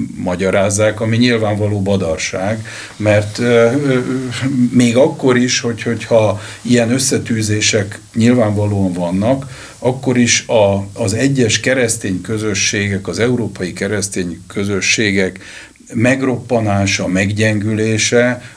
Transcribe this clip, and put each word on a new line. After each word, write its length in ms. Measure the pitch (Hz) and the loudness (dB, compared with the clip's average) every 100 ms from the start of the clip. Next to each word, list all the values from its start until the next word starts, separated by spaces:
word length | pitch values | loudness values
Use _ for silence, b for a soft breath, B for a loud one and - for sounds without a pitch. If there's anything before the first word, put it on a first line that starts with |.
| - - | -8 -6
magyarázzák, 840 | 92 90 95 101 98 98 107 104 | -6 -2 2 2 2 2 2 2
ami 160 | 113 113 | 0 2
nyilvánvaló 680 | 123 117 107 104 104 104 | 4 2 0 0 0 0
badarság, 840 | 95 98 85 80 - 92 95 113 110 B B - | 0 0 0 -4 -6 -4 -4 -4 -8 B B -4
mert, 420 | 107 104 104 - | 2 2 0 -2
ö, 320 | 120 117 117 139 | 2 4 4 4
ö, 140 | 143 127 127 131 127 - 135 135 120 | 2 0 0 -4 -6 -4 -2 2 2
még 240 | 123 123 117 | 4 4 4
akkor 400 | 156 165 131 127 | 2 2 2 2
is, 240 | 127 - | 2 0
hogy, 220 | 120 113 | -4 -4
hogyha 580 | 117 110 - 117 107 98 B B | -4 -4 2 2 2 0 B B
ilyen 280 | 117 120 113 | 2 2 4
összetűzések 1120 | 131 131 117 - 113 104 104 - 110 98 - - | 0 0 -2 0 -2 0 0 0 0 -2 -8 -6
nyilvánvalóan 760 | 117 117 123 107 101 104 101 95 | 2 4 4 2 2 0 0 0
vannak, 540 | 87 87 95 110 139 143 B B B | -2 -2 0 0 0 -4 B B B
akkor 400 | 120 123 135 123 | -2 -2 0 2
is 280 | 120 - - | 2 0 2
a, 420 | 120 101 98 101 | 4 4 2 -4
az 220 | - 110 | -4 -2
egyes 460 | 113 135 131 113 - | 0 0 2 2 0
keresztény 600 | 127 131 117 - 104 92 | 0 0 0 -2 -4 -6
közösségek, 880 | 87 110 107 98 - 107 101 98 92 | -4 -4 -2 -2 -2 0 -2 -2 -4
az 100 | 90 | -2
európai 540 | 117 120 98 - 90 | 0 0 -4 -6 -8
keresztény 680 | 82 101 104 - 101 87 80 - | -4 -4 -4 -4 -4 -6 -8 -10
közösségek 920 | 107 101 98 - - 107 98 95 - B B B - - | -6 -4 -2 -2 0 2 2 0 -4 B B B -20 -8
megroppanása, 1120 | 117 123 135 131 120 - 120 104 98 98 - 90 | 0 2 2 0 -2 -2 0 2 0 0 -2 -2
meggyengülése, 1400 | 92 101 104 110 107 104 110 110 107 - 120 123 123 B | 0 0 0 0 0 -2 0 0 0 2 2 2 -2 B